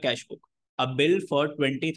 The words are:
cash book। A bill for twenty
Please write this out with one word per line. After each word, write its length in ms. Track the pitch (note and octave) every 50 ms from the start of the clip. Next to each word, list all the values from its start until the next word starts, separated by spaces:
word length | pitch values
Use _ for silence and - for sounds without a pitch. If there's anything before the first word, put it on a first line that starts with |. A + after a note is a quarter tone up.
| -
cash 180 | B2+ A#2 - -
book। 140 | - - - _ _ _ _ _ _ _ -
A 80 | B2+ C3
bill 280 | C3 C3+ C#3+ E3 F#3 G3 F#3+
for 180 | - D3+ C#3 D3+ D3 D3
twenty 360 | D3 C#3+ C3+ C3+ B2+ D#3+ D#3+ D#3